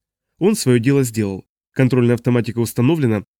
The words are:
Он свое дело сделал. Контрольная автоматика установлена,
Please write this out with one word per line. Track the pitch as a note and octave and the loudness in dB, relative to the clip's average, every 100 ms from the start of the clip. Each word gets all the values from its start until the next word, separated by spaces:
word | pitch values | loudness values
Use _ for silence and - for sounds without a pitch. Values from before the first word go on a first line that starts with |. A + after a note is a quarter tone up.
| _ _ _ - | _ _ _ -2
Он | F3+ G#3+ | 0 0
свое | C3 B2 | 2 2
дело | A2+ C#3 | 2 0
сделал. | B2+ A2+ G2+ F#2+ - _ _ | 0 -2 -4 -6 -12 _ _
Контрольная | - B2+ B2+ A#2+ | -2 0 2 2
автоматика | A#2 B2 B2 A2+ A2+ | 0 0 -2 -2 -4
установлена, | A2+ - A#2+ E3 B2+ G#2+ - | -4 -2 0 0 0 -2 -6